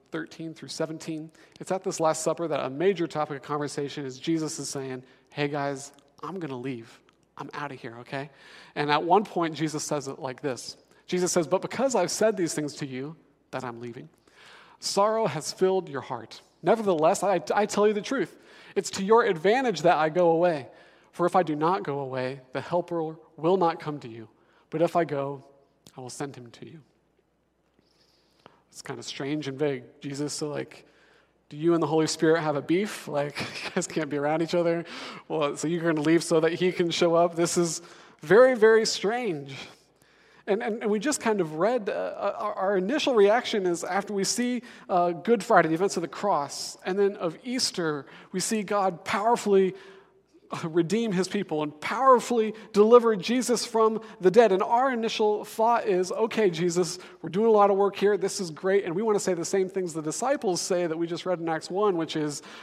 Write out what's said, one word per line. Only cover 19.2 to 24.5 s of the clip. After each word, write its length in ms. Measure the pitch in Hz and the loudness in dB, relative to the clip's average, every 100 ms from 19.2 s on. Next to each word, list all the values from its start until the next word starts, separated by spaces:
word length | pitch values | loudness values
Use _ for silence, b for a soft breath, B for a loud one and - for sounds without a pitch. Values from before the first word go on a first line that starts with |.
advantage 580 | 196 170 175 240 262 165 | 4 2 2 2 2 2
that 140 | 165 156 | 4 4
I 120 | 160 | 2
go 240 | 160 170 | 2 4
away. 340 | 165 175 156 120 B B B B | 4 2 0 -6 B B B B
For 140 | - 170 | -2 2
if 100 | 190 | 2
I 60 | |
do 120 | 165 | 2
not 280 | 151 160 190 | 0 0 0
go 180 | 185 143 | -2 -6
away, 400 | 135 131 127 135 135 | -6 -4 -6 -6 -10
the 60 | 139 | -10
Helper 540 | - 175 175 170 156 160 - - | -4 -4 -2 -4 -6 -8 -18 -4
will 220 | 156 190 | 0 2
not 200 | 170 165 | 2 0
come 220 | 151 147 | -6 -10
to 80 | 127 | -10
you. 200 | 113 110 _ b | -16 -18 _ b